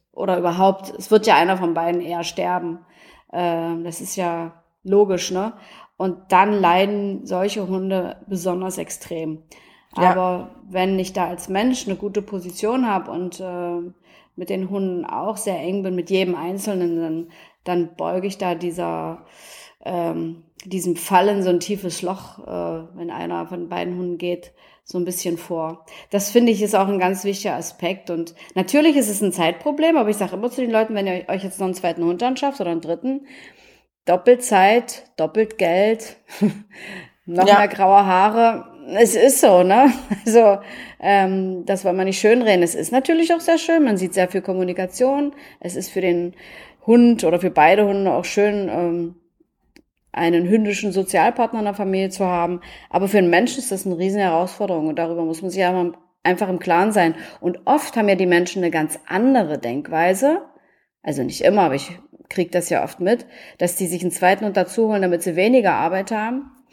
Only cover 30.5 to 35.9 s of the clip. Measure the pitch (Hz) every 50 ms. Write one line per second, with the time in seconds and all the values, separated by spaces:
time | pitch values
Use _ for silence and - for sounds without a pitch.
30.5 | - 269 254 233 220 220 220 220 220 202 196 190 180 180 - - 196 190 196 190
31.5 | - - 190 185 180 180 - 175 165 170 170 170 180 180 240 254 262 - 294 277
32.5 | 277 - 190 175 170 165 151 156 170 175 - 254 269 277 277 - - - - -
33.5 | - _ _ _ _ _ _ _ _ _ _ - 175 180 - 240 247 247 247 -
34.5 | 214 190 190 202 220 240 240 - - - - _ _ - 156 156 - 214 220 220
35.5 | - - 190 165 170 185 202 220